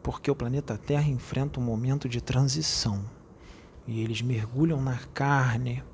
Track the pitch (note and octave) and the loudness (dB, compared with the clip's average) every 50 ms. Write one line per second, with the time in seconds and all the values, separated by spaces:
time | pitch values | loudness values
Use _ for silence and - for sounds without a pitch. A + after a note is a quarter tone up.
0 | - C#3+ B2+ - - - C#3 - A#2+ A#2+ B2+ C#3+ D3 - A#2 G#2 - - C#3+ D3 | -4 -4 -6 -2 0 0 0 0 0 -2 -2 -2 -2 -2 -6 -6 -2 0 2 2
1 | D3 D3+ C3+ A#2+ - - - B2+ C3+ C#3+ C#3+ C3 B2 A#2+ A2+ A2 A#2+ C3 C3+ C#3+ | 4 2 0 0 -4 -4 -2 -2 -2 -2 -2 -2 -2 0 0 0 2 2 0 0
2 | - C3 A#2 A#2+ - - C3 B2+ C3+ C#3 C3 D#3 D3+ - - - - A2+ G#2 G2 | 0 -2 -4 -4 -2 2 4 4 4 4 4 2 0 0 0 0 0 0 0 0
3 | G2+ A2 - - - - - - - - - - - - - - - - A2+ A2+ | -4 -6 -10 -14 -20 -20 -20 -20 -20 -20 -20 -20 -20 -20 -20 -16 -10 -6 -4 -2
4 | A2 A2+ A2+ G#2+ A#2 B2 B2+ A2 G#2+ A2 A#2+ C3 D#3 E3 D#3+ C3+ C3+ C3+ B2+ A#2 | -2 -2 -2 -2 0 0 0 0 -2 -2 0 2 2 4 4 2 0 0 -2 -4
5 | - - - - C#3 C#3 C#3+ C#3 C3 B2 A#2 A#2+ B2+ B2 A#2+ B2+ - - | -6 -10 -4 -2 2 4 4 4 4 4 2 2 0 -2 -4 -4 -8 -10